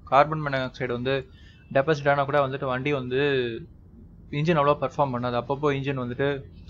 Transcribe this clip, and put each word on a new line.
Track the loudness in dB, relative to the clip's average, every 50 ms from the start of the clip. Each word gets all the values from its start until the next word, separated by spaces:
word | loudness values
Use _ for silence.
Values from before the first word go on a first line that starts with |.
| -6
கார்பன் | 2 4 4 4 4 2 -4 -4
மோனாக்சைடு | -2 -2 -2 -4 -4 -6 -6 -4 -4 -2
வந்து | -2 -2 0 -2 -2 -2 -6 -16 -20 -20 -20 -20 -20 -18 -2 0
டெபாசிட் | 0 2 2 0 0 2 2
ஆனா | 2 2 2
கூட | 2 2 2 2
வந்துட்டு | 2 0 -4 -2
வண்டி | -2 -2 -2 0 0 0
வந்து | 0 -2 -2 0 0 2 2 2 2 0 -2 -4 -8 -10 -14 -18 -20 -20 -20 -20 -20 -20 -20 -20 -20 -16 -8
இன்ஜின் | -4 -2 0 2 4 4
அவ்வளோ | 4 4 4 2
பெர்ஃபார்ம் | 0 -4 0 0 0 0 0
பண்ணாது. | -2 -2 -2 -2 -2 -2
அப்பப்போ | -2 -4 0 0 0 0
இன்ஜின் | 0 -2 -4 -4 -4
வந்துட்டு | -4 -6 -4 -2 -2 -2 -2 -4 -8 -14 -18 -20 -18 -18